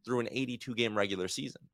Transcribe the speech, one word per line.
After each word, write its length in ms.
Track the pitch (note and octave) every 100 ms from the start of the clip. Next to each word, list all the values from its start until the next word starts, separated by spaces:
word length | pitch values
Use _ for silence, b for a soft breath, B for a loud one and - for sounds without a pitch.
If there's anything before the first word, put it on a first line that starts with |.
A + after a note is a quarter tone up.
through 160 | - B2
an 80 | A#2
eighty-two 440 | B2+ B2+ A#2+ -
game 220 | A#2 A#2 G#2+
regular 320 | G2+ F#2+ F2+
season? 320 | - C#2+ - -